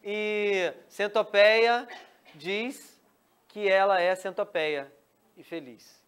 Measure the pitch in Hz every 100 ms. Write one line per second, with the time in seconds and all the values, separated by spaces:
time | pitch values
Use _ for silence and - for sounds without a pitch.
0 | 208 208 214 208 208 196 170 - _ -
1 | 202 220 208 202 208 220 233 240 262 -
2 | - _ _ 156 160 202 240 277 - _
3 | _ _ _ _ _ 208 202 190 196 185
4 | 175 185 190 185 202 170 151 143 139 _
5 | _ _ _ _ - 165 131 110 - _